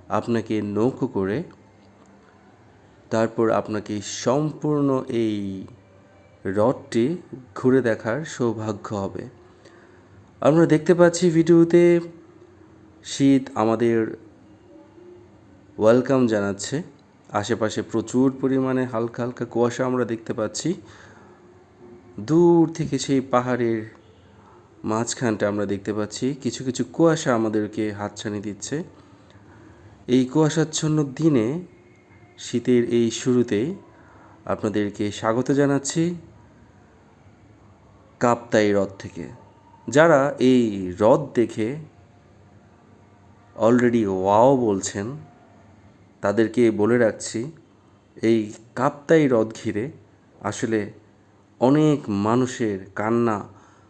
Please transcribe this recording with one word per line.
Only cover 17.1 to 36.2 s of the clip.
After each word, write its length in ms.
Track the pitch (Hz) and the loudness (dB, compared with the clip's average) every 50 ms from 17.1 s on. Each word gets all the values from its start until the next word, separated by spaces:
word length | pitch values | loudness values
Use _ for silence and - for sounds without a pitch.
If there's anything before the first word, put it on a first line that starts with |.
| _ _ _ - | _ _ _ -6
আশেপাশে 520 | - 104 101 113 110 101 113 107 - 117 | -6 -4 -2 -2 -2 -2 -2 -4 -4 -6
প্রচুর 500 | 98 - - 113 110 - - 127 135 135 131 131 | -8 -4 -4 -6 -4 -2 0 2 2 2 0 -2
পরিমাণে 440 | 139 131 135 131 131 131 127 131 127 | -2 -2 0 0 -2 -2 -2 -2 -2
হালকা 380 | 123 120 113 117 117 - - 120 | -4 -4 -4 -4 -4 -6 -6 -8
হালকা 220 | 123 123 - 123 | -8 -6 -8 -8
কুয়াশা 400 | - - 110 120 120 120 - 131 | -4 -2 0 0 0 0 -2 -4
আমরা 200 | 127 127 123 120 | -2 -2 -2 -2
দেখতে 280 | 107 113 113 - - 110 | -4 -6 -8 -8 -8 -6
পাচ্ছি। 420 | 120 107 101 - - - 156 190 - - - - - - - - - - - - - - - - - _ _ _ - - - - - - - - 101 | -6 -6 -6 -6 -6 -6 -6 -6 -6 -10 -20 -20 -20 -20 -20 -20 -20 -20 -20 -20 -20 -20 -20 -20 -20 _ _ _ -20 -20 -20 -20 -20 -20 -20 -16 -10
দূর 540 | 104 - 156 170 175 170 170 170 165 160 160 | -4 0 2 4 6 6 6 6 4 2 0
থেকে 260 | - 147 - 143 127 | -6 -6 -4 -4 -4
সেই 220 | - - 139 131 | -2 0 0 0
পাহাড়ের 640 | 135 - 127 123 123 127 123 120 120 117 113 110 107 110 - - - - - _ _ - - - - - - - - _ _ - - | 0 0 0 0 0 0 -2 -2 -2 -2 -2 -4 -6 -10 -16 -20 -20 -20 -20 _ _ -20 -20 -20 -20 -20 -20 -20 -20 _ _ -12 -6
মাঝখানটা 640 | 104 107 110 117 - - - 127 113 107 98 107 | -4 -2 -2 -4 -4 -6 -4 -2 -2 -2 0 -2
আমরা 180 | 101 101 104 101 | -2 -2 -2 -4
দেখতে 280 | 98 101 95 - 110 101 | -4 -6 -6 -6 -6 -6
পাচ্ছি। 420 | 107 104 101 - - 127 127 147 139 | -6 -6 -8 -6 -6 -6 -6 -4 -4
কিছু 220 | - 120 - - 131 | -6 -8 -6 -6 -8
কিছু 200 | 131 123 - 120 - | -6 -4 -6 -6 -6
কুয়াশা 440 | - - 165 165 156 156 - 147 120 | 0 2 2 2 2 0 0 -2 0
আমাদেরকে 560 | 113 113 110 107 107 107 101 - 117 107 107 | 0 0 0 -2 -2 -4 -4 -6 -6 -6 -6
হাতছানি 480 | 101 101 104 101 - - - 110 104 101 | -6 -8 -8 -10 -10 -10 -10 -8 -8 -8
দিচ্ছে। 440 | 98 107 98 101 - - 135 156 180 - - - - - - - - - - - - - - - - - - - - - - - - | -8 -10 -12 -10 -10 -8 -8 -8 -8 -10 -16 -20 -20 -20 -20 -20 -20 -20 -20 -20 -20 -20 -20 -20 -20 -20 -20 -20 -20 -20 -20 -10 -2
এই 180 | - 123 131 127 | 2 2 2 2
কুয়াশাচ্ছন্ন 760 | 127 - 151 156 147 - 165 151 156 - - 156 156 156 156 147 | 2 2 2 2 2 2 0 -2 -2 -2 -4 -2 -2 0 0 -2
দিনে, 580 | 131 127 - 156 165 143 117 107 120 151 180 180 - - - - - - _ _ _ - - - - _ | -2 -2 0 2 2 4 2 2 0 -2 -6 -8 -12 -18 -20 -20 -20 -20 _ _ _ -20 -20 -20 -20 _
শীতের 460 | - - - - 120 - 127 123 120 120 | -18 -10 -4 -4 -2 2 4 4 4 4
এই 280 | 117 120 120 117 113 | 2 2 2 2 0
শুরুতেই 640 | 113 - - 131 123 123 117 - 107 101 123 165 202 - - - - - - - - - - - - - - | -2 -2 -2 0 2 2 2 2 0 -2 -2 -2 -6 -10 -14 -20 -20 -20 -20 -20 -20 -20 -20 -20 -20 -12 -6
আপনাদেরকে 680 | - 98 - - 107 98 104 104 101 101 - 104 104 | -6 -6 -4 -2 -2 -2 -2 -2 -4 -4 -6 -6 -6
স্বাগত 400 | 101 - 113 110 113 127 123 - | -6 -2 0 0 0 0 0 0
জানাচ্ছি 640 | 139 139 143 139 139 135 139 - - 165 165 175 175 170 | 2 2 2 2 0 -2 -4 -4 -4 -2 -2 -2 -4 -8